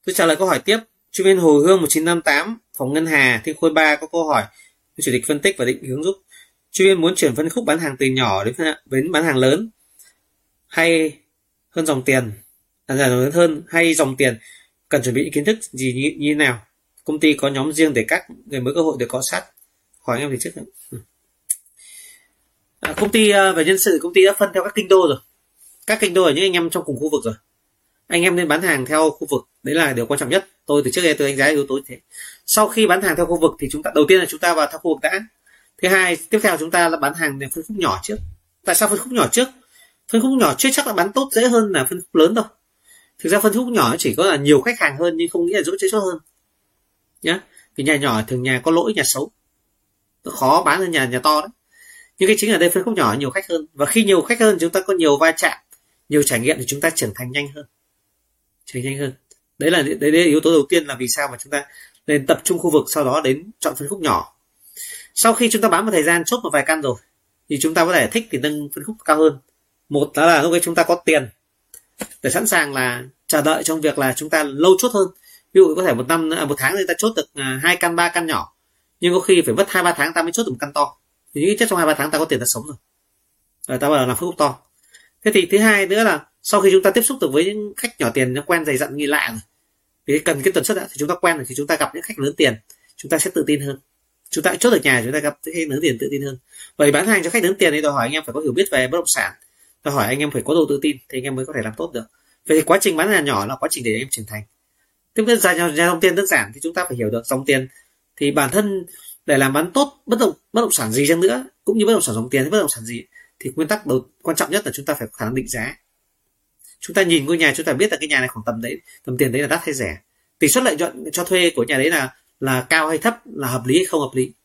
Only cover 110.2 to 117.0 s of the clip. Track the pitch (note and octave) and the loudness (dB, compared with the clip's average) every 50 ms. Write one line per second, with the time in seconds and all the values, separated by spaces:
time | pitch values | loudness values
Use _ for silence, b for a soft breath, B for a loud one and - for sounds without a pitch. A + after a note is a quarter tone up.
110.2 | - - - _ _ _ - A3+ A#3 F#3+ - - A#2+ A2 A2 C3 C#3+ C#3+ E3 E3 | 2 0 0 _ _ _ -2 -2 0 0 -2 -2 -2 -2 0 0 2 2 2 4
111.2 | F3+ G3 A#3+ C4 C4 - _ _ _ - A3 A3+ G#3 G#3 A3+ F#3 - - A2 A2+ | 4 2 0 0 -6 -12 _ _ _ -2 0 2 4 4 4 2 2 -2 -4 -4
112.2 | A2+ B2 - C3+ C3 D3+ G3 G#3+ E3 C#3+ - A#2 A2 A2 A#2+ A#2+ - b b b | -4 -2 0 0 0 2 0 0 0 0 -4 -8 -8 -12 -12 -12 -14 b b b
113.2 | b b b _ - C3 B2+ D3+ D#3+ D3+ G#3 G#3+ F#3+ D3 C3 C3 - _ _ _ | b b b _ -14 -10 -6 -6 -2 -2 -2 -4 -2 -2 -2 -2 -2 _ _ _
114.2 | _ D#3+ E3 D#3 D#3+ C#3 E3+ G#3 G#3 C3+ A#2+ - C#3 D3+ D3 - A#2 G#2+ - - | _ -6 -2 -2 -2 -2 -2 -4 -4 -4 -10 -8 -6 -6 -6 -6 -6 -12 -10 -8
115.2 | A2 A2 B2+ C3 A#2+ - - A2+ A2 C3 D#3 _ _ _ _ _ _ _ _ _ | -8 -6 -4 -6 -6 -6 -8 -8 -8 -10 -12 _ _ _ _ _ _ _ _ _
116.2 | _ _ _ _ _ _ _ _ b b b b - - - G3 | _ _ _ _ _ _ _ _ b b b b -16 -4 0 0